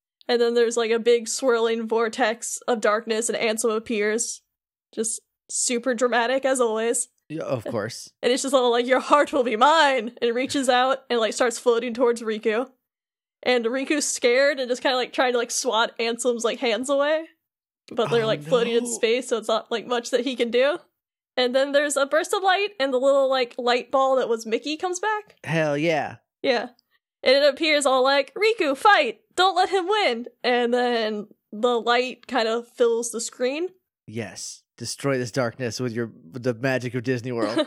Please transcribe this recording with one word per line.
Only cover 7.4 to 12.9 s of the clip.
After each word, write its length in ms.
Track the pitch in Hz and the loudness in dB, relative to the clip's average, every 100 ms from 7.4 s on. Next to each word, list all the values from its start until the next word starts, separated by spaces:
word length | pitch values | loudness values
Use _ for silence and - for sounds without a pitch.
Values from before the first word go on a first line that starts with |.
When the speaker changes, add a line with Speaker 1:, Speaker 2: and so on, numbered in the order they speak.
Speaker 2:
of 220 | - 127 | -4 -6
course. 460 | - 117 104 - - _ | -4 -4 -6 -8 -16 _
Speaker 1:
And 100 | - | -2
it's 100 | 247 | -2
just 120 | 269 | 0
all 160 | 262 247 | 2 2
like, 160 | 233 247 | 2 2
"Your 140 | 254 | 0
heart 320 | - 294 285 | 4 4 4
will 100 | 294 | 2
be 120 | 247 214 | 0 4
mine," 600 | 285 320 285 262 220 - | 4 6 4 2 -4 -4
and 140 | 240 | -2
reaches 340 | 233 269 285 254 | 0 -2 -2 2
out 360 | 247 262 262 - | 2 2 0 -2
and, 120 | 240 | -2
like, 140 | 226 | 0
starts 240 | 247 254 233 | 0 -2 0
floating 360 | 247 233 247 | 0 2 0
towards 260 | 233 240 233 | 0 0 0
Riku. 480 | 220 214 220 214 262 _ _ | -2 -4 0 -2 -2 _ _